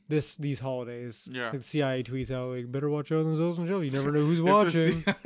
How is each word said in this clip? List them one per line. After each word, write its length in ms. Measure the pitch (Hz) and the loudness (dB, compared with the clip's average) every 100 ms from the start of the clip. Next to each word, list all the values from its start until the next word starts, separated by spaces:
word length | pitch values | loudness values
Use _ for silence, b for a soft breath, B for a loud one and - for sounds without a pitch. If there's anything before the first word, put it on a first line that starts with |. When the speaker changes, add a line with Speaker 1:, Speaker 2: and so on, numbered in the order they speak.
| - | -2
Speaker 1:
this, 260 | 151 - - | -2 -2 -6
these 240 | 147 127 | -4 -4
holidays, 680 | 131 127 120 120 123 110 - | -4 -6 -6 -8 -10 -12 -10
Speaker 2:
Yeah. 140 | 127 120 | -6 -4
Speaker 1:
like, 100 | 135 | -6
the 40 | |
C 180 | 117 151 | -4 0
I 140 | 139 127 | 0 0
A 80 | |
tweets 280 | 120 131 120 | -4 -6 -6
out, 180 | 127 127 127 | -6 -6 -6
like, 160 | 120 | -6
"Better 180 | 131 147 | -4 -2
watch 220 | 147 139 | -2 0
out 80 | 160 | 0
on 120 | 160 | 0
the 40 | 156 | 2
social 260 | 170 170 | 0 0
media. 160 | 170 196 147 | -2 -2 -2
You 60 | |
never 200 | 135 139 | -2 0
know 140 | 147 147 | 2 4
who's 140 | 170 | 4
Speaker 2:
<laughs> 0 | |
If 60 | 170 | 6
the 60 | |
Speaker 1:
watching." 500 | 208 190 165 165 165 | 6 6 4 4 2
Speaker 2:
C 0 | 160 | 0
I 80 | 190 | 0